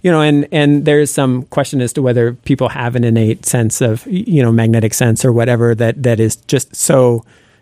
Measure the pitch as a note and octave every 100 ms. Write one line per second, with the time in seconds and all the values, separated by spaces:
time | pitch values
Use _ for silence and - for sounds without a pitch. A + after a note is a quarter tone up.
0 | F3+ D#3+ D3+ D3 D3 D#3 D3 D3 D3+ D3
1 | D3 - C3+ B2+ A#2+ - C3+ C#3+ A#2+ -
2 | C3 B2 A#2 A#2+ - C#3 B2 - A#2+ B2
3 | A#2+ A2+ A2 - - B2+ A2 - A#2+ A2
4 | - F#3 A3 D#3+ A#2+ A2+ A2+ A2+ A2 -
5 | B2 A2+ C3 A#2 A#2 A#2+ A#2 A2 A#2 B2
6 | B2 A2+ A2 - - C#3 - - - C#3
7 | B2 A#2 - _ _ _